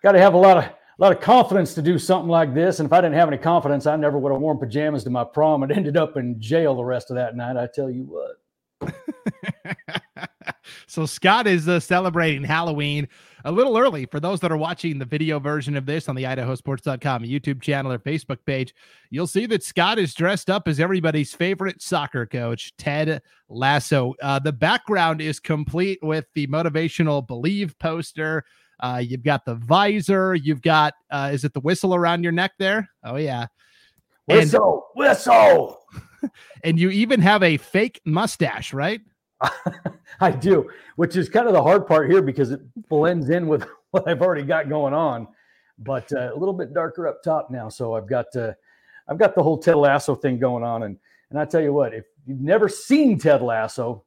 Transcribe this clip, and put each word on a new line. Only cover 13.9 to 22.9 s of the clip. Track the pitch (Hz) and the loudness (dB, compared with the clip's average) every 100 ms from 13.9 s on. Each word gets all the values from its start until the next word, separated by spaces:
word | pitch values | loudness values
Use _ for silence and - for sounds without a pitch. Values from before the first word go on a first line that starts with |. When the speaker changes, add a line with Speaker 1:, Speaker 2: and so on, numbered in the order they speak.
| 156 127 | 0 -8
Speaker 2:
For | 147 | -6
those | 170 196 | -4 -4
that | 175 | -2
are | 156 | -4
watching | 160 175 170 139 | -4 -6 -6 -6
the | |
video | 127 151 156 151 | -6 -4 -4 -4
version | 139 151 139 143 | -4 -6 -4 -6
of | |
this | 135 156 - | -4 -6 -6
on | |
the | 131 131 | -6 -4
idaho | 131 123 | -4 -4
sports | 127 - 135 | -6 -6 -6
dot | - 127 | -6 -4
com | 147 123 | -4 -4
YouTube | 117 139 143 135 | -4 -4 -4 -6
channel | 131 139 135 | -4 -4 -4
or | 123 | -6
Facebook | 139 156 - 131 - | -6 -8 -8 -10 -6
page, | 135 127 _ _ _ _ | -6 -6 _ _ _ _
you'll | 131 175 | -6 -2
see | 190 226 | -2 0
that | 220 | -2
Scott | - - 175 226 | -2 0 0 0
is | 170 | -2
dressed | - 170 202 - | 0 -2 -2 -2
up | 196 - | -2 -2
as | 143 | 0
everybody's | 170 190 160 151 143 | 0 0 0 0 -4
favorite | - 175 190 190 - | -2 -4 -2 -6 -8
soccer | - 175 143 131 | -4 -4 -4 -6
coach, | 113 123 117 117 - _ | -6 -6 -6 -6 -10 _
Ted | - | -6